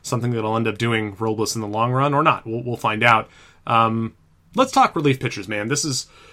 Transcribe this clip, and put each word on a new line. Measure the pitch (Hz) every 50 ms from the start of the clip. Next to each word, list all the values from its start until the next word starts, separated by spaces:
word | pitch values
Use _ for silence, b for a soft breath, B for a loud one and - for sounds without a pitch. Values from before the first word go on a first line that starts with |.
something | B - 127 117 123 123
that'll | 120 113 110 110 110
end | 113 113 113
up | 101
doing | 101 117 117 117 110 107 107 101 104
Robles | 110 113 107 110 107 101 -
in | 113
the | 110 101
long | 104 110 117 123
run | 127 131 139 147
or | 143 143
not. | 160 156 113 - -
We'll, | 113 110 113
we'll | 123 123 120
find | - - 113 107 107
out. | 120 120 113 107 107 b b b b b b b b
Um, | - 120 113 113 113 113 113 113 110 - _ _ _ _ _ _ _ -
let's | 220 262 262
talk | - 269 247 - -
relief | 170 147 143 131 131
pitchers, | 127 123 - 107 95 101
man. | 107 104 104 117
This | 143 143 -
is, | 151 127 - - B B B B B